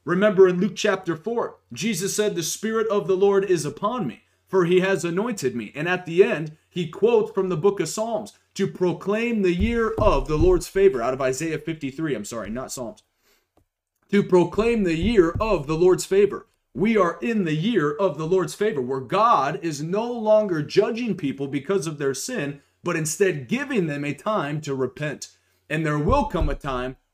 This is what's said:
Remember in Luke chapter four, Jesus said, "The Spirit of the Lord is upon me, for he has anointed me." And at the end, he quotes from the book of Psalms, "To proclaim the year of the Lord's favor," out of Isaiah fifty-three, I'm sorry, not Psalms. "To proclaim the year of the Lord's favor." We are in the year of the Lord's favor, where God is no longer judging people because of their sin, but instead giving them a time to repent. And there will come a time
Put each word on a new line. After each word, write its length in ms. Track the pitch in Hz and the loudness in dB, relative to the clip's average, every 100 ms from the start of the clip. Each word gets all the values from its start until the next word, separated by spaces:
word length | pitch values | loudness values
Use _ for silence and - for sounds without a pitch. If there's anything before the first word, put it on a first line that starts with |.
Remember 440 | 147 185 214 185 185 | -4 2 4 6 6
in 120 | 175 | 6
Luke 160 | 202 - | -2 0
chapter 400 | 208 196 170 160 | -2 0 -4 -6
four, 400 | 226 240 - - _ | -4 -4 -4 -10 _
Jesus 420 | 120 214 165 196 | -6 -4 -2 -2
said, 220 | - 214 170 | -2 -2 -2
"The 80 | |
Spirit 440 | 156 - 220 220 214 | -4 -4 -2 -2 0
of 180 | 202 165 | 0 0
the 80 | 185 | 2
Lord 340 | 202 196 196 | 4 4 2
is 160 | 170 143 | 0 -2
upon 400 | - 208 247 135 | -4 -4 -4 -6
me, 180 | - _ _ _ | -8 _ _ _
for 200 | 185 170 | 2 4
he 160 | 185 | 4
has 240 | 190 185 170 | 4 0 -2
anointed 500 | 175 240 208 131 113 | -2 -2 -2 -4 -4
me." 160 | 101 | -8
And 140 | 143 170 | -6 -4
at 180 | 180 175 | -4 0
the 180 | 170 | 2
end, 340 | 233 156 156 - _ | 2 0 -6 -12 _
he 180 | 180 175 | -8 -8
quotes 420 | - 226 226 220 | 0 4 4 2
from 160 | 196 185 | -2 -2
the 80 | 165 | 0
book 240 | 196 196 | 0 0
of 80 | 156 | -4
Psalms, 460 | - 226 214 208 - _ - | -4 -4 -6 -8 -18 _ -4
"To 120 | 190 | -4
proclaim 760 | - 180 170 190 214 240 220 | 0 -2 -2 -4 -2 0 0
the 120 | 185 175 | 0 2
year 380 | 226 233 220 - | 0 0 -2 2
of 300 | 208 143 135 | 4 4 0
the 100 | 151 | 2
Lord's 300 | 180 175 - | 4 4 0
favor," 340 | 190 196 123 | 4 4 4
out 120 | 113 | 0
of 80 | 131 | 0
Isaiah 360 | 131 131 165 151 | -2 -2 -4 -6
fifty-three, 560 | 165 156 135 131 160 | -6 -8 -8 -6 -4
I'm 120 | 110 101 | -4 -6
sorry, 240 | 117 101 | -8 -8
not 240 | 117 131 | -8 -10
Psalms. 280 | - 113 107 _ _ _ _ _ _ _ _ _ _ _ | -10 -10 -12 _ _ _ _ _ _ _ _ _ _ _
"To 100 | 202 | 2
proclaim 640 | - 180 170 196 233 226 | 4 4 4 0 0 2
the 120 | 180 165 | 0 0
year 360 | 196 226 165 - | 4 4 4 0
of 260 | 220 175 139 | -2 -2 -2
the 120 | 160 | 2
Lord's 280 | 180 170 - | 4 4 2
favor." 420 | 190 202 - - _ _ - | 2 2 0 -12 _ _ -2
We 220 | 214 214 | 2 2
are 220 | 175 - | 2 0
in 240 | 233 220 165 | -2 0 0
the 100 | 156 | 0
year 360 | 202 214 147 | 0 2 0
of 260 | 147 190 151 | 0 -2 -2
the 100 | 160 | 0
Lord's 280 | 185 156 - | 0 0 -2
favor, 260 | 214 139 | -2 -2
where 180 | 123 135 | -4 -6
God 600 | 117 190 233 156 135 170 | -2 0 4 4 2 -4
is 200 | 165 143 | -6 -6
no 280 | 160 202 240 | -4 -4 -4
longer 500 | 240 214 214 208 156 | -2 4 4 4 -2
judging 540 | 147 190 226 226 240 - | 0 2 2 -2 -4 -4
people 320 | 139 139 139 | -6 -6 -6
because 380 | 139 156 196 156 | -6 -2 -4 -4
of 120 | 147 | -4
their 160 | 139 131 | -4 -4
sin, 460 | - 240 143 151 _ _ | -6 -6 -6 -8 _ _
but 120 | 175 165 | -6 -4
instead 520 | 156 - 190 151 117 | -4 0 0 0 -4
giving 380 | 247 285 240 165 | -4 -2 -2 -2
them 180 | 143 | -4
a 100 | 143 | -6
time 460 | 147 220 214 143 151 | -6 -4 -4 -4 -6
to 120 | 147 | -6
repent. 560 | 131 127 - 147 120 - _ _ _ - | -4 -4 -4 -8 -8 -14 _ _ _ -8
And 160 | 156 156 | -4 -2
there 140 | 147 | 0
will 260 | 151 185 - | 2 2 0
come 240 | 170 147 | -2 -2
a 60 | 135 | -2
time 420 | 143 127 127 135 _ | -6 -6 -8 -10 _